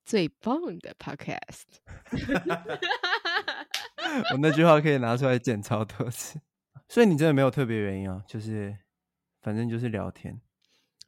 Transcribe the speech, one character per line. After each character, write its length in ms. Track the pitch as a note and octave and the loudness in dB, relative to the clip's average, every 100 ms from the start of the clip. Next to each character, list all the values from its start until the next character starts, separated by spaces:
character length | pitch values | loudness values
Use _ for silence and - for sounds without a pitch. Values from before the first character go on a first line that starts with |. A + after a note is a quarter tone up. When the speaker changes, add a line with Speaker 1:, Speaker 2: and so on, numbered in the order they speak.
| - | -2
Speaker 1:
最 220 | G#3+ E3 | 0 0
棒 500 | - G#3+ D4 E4+ F3 | -2 -4 -4 -4 -10
的 160 | - - | -14 -14
podcast。 640 | - C#3+ - - - - - _ - - - | -12 -10 -8 -8 -10 -18 -20 _ -20 -20 -8
Speaker 2:
<laughs> 680 | - A#3 C#4 E4 E4+ - D4 F4+ A#4+ F4+ G4+ E4+ F4+ - C4+ D4 - - - A#4 C#4+ - | -6 -2 -2 -2 -4 -4 -8 -6 -4 -2 -2 -2 -4 -4 -10 -8 -10 -10 -8 -4 -2 0
我 40 | C3 | 2
那 120 | D#3 | 4
句 120 | D3+ | 6
话 160 | E3+ D3+ | 8 8
可 120 | D3+ | 6
以 60 | C#3 | 2
拿 200 | A#2 B2 | 2 2
出 80 | C3+ | 2
来 140 | B2+ | 2
剪 220 | B2+ G#2+ | 0 -2
超 220 | - G#2+ | -2 -2
多 260 | G#2+ - A#2+ | -2 -4 -6
次。 280 | - - D3+ - _ _ - _ | -6 -10 -12 -18 _ _ -20 _
所 140 | A#3+ | 4
以 60 | A3+ | 6
你 100 | D3 | 6
真 100 | D#3+ | 4
的 60 | |
没 80 | C#3 | 6
有 80 | C3+ | 4
特 160 | C#3+ B2 | 2 0
别 140 | A2 | 0
原 200 | G2+ F#2+ | -2 -2
因 100 | F#2+ | -6
啊， 140 | F#2 G#2+ | -8 -10
就 120 | A2+ | -10
是， 380 | A2 G#2+ G2+ G#2 _ _ _ _ _ _ | -8 -6 -8 -10 _ _ _ _ _ _
反 140 | A2+ G#2+ | -4 -2
正 120 | A#2 | -2
就 120 | A2+ | -2
是 100 | B2 | -2
聊 220 | G#2 F#2+ | -4 -6
天。 280 | - - A2+ - _ _ _ _ _ | -8 -12 -14 -18 _ _ _ _ _